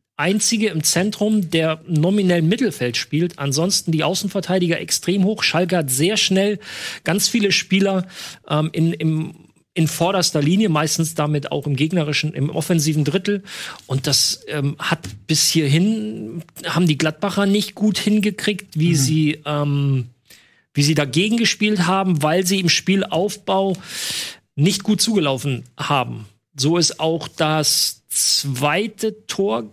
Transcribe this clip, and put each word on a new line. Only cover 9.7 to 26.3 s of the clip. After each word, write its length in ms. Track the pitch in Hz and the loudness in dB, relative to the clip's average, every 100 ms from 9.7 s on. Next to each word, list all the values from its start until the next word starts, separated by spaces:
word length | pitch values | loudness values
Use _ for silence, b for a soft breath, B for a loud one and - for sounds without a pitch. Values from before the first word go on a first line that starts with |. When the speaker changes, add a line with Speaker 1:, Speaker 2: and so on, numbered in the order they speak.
Speaker 1:
in 140 | - 160 | 0 0
vorderster 560 | - 170 196 170 151 | 2 2 2 2 2
Linie, 260 | 143 190 214 | 2 4 4
meistens 460 | 156 151 - 156 - | 2 0 0 -2 0
damit 360 | 151 151 135 | 0 0 -2
auch 140 | 147 147 | -4 -2
im 100 | 135 | 0
gegnerischen, 600 | 160 180 151 143 151 - | 0 0 0 -2 -2 -2
im 160 | 139 | -4
offensiven 520 | - - 170 151 151 | -2 0 2 2 2
Drittel. 380 | 143 180 196 202 B B B B - | 0 0 0 -2 B B B B -4
Und 180 | 135 147 | -4 0
das, 360 | 135 - - - | 0 0 -4 -6
ähm, 280 | 151 139 - | -4 -2 -4
hat 220 | - 160 - - - | -4 -4 -6 -10 -2
bis 240 | 156 - | 0 2
hierhin, 960 | 165 143 151 202 220 214 220 - 165 - - | 2 4 4 4 0 -4 -8 -10 -10 -14 -12
haben 220 | 165 160 175 | -4 2 2
die 140 | 139 | 2
Gladbacher 480 | 156 156 202 196 202 | 0 -2 -4 0 2
nicht 260 | 208 202 | 2 -2
gut 240 | - 214 190 | -2 0 0
hingekriegt, 800 | 208 214 - - - 196 - 151 | 2 2 0 -2 -4 -4 -6 0
wie 120 | 170 | 2
Speaker 2:
Mhm. 40 | 156 | 2
Speaker 1:
sie, 440 | 131 156 151 151 | 2 2 2 -2
ähm, 680 | 147 147 147 143 139 135 120 - b b b b b - | -4 -2 0 0 0 0 -2 -12 b b b b b 0
wie 80 | |
sie 100 | 143 | 2
dagegen 440 | 151 135 139 208 233 | 2 0 0 0 2
gespielt 500 | 247 - 214 208 170 | 0 0 0 2 2
haben, 340 | 190 190 160 | 2 2 2
weil 240 | 151 175 185 | 2 2 2
sie 140 | 196 | 0
im 100 | 175 | 0
Spielaufbau 1080 | - - 196 - 160 196 - - 196 196 185 B B B B B B _ - | 0 2 0 0 -2 -2 -4 -2 0 0 -2 B B B B B B _ 0
nicht 280 | 165 208 | 2 2
gut 180 | - 214 | 0 0
zugelaufen 640 | - 208 147 131 139 120 - - | 2 0 0 0 -4 -6 -8 -8
haben. 480 | - 143 120 113 104 | -2 0 -2 -8 -14